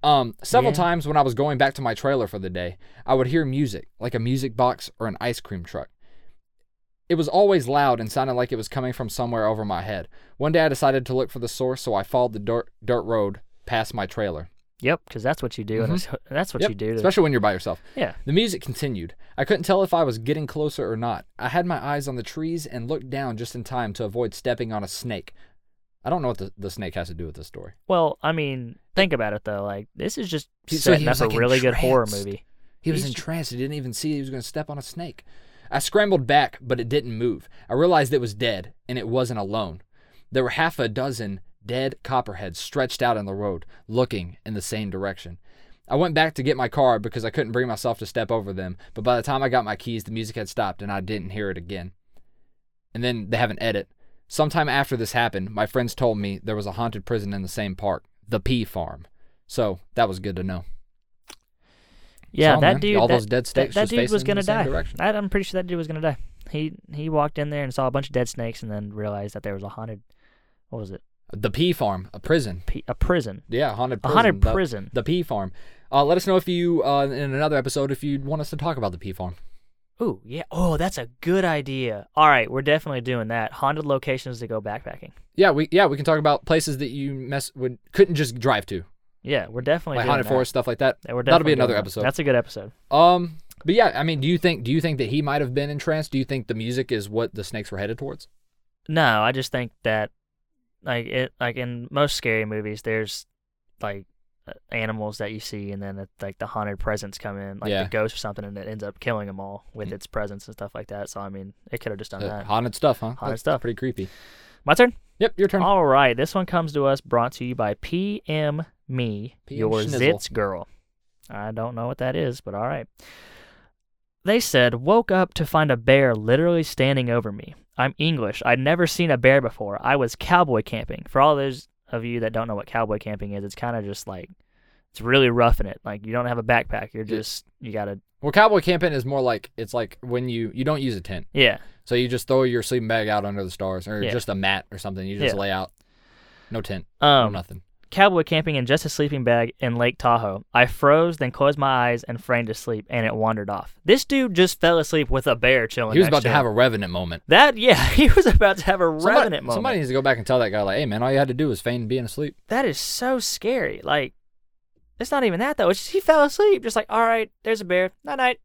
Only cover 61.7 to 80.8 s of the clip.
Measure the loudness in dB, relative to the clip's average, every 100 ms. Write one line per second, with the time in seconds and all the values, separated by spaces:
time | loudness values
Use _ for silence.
61.7 | _ _ -20 -20 -20 -10 4 6 8 6
62.7 | 4 4 4 4 4 2 -2 0 0 2
63.7 | 2 2 2 2 0 0 0 2 0 0
64.7 | -2 -4 -2 0 0 0 -2 0 -4 -2
65.7 | -4 -4 -2 -2 -2 -8 -12 -10 -6 -6
66.7 | -8 -14 -8 -2 0 0 -2 -4 -4 -4
67.7 | -2 0 0 -2 -2 -2 -4 -8 -8 -8
68.7 | -8 -8 -8 -6 -6 -8 -8 -8 -8 -10
69.7 | -12 -12 -14 _ _ _ _ _ _ _
70.7 | -12 -12 -14 _ _ _ -4 -4 2 0
71.7 | 2 0 -2 -8 -14 0 2 2 -4 -4
72.7 | -4 -6 0 2 2 0 -12 -4 -2 0
73.7 | -2 -4 -2 2 4 4 4 4 4 0
74.7 | -4 -6 -4 0 -2 -2 -4 -6 -10 -16
75.7 | -18 0 2 4 4 4 2 2 0 2
76.7 | 2 2 2 0 -2 -4 0 2 0 0
77.7 | -2 -2 -2 -4 -4 -4 -6 -6 -4 -4
78.7 | -2 -4 -6 -10 -8 -10 -10 -14 -16 _
79.7 | _ _ _ -4 -4 -10 -12 -8 0 2
80.7 | 2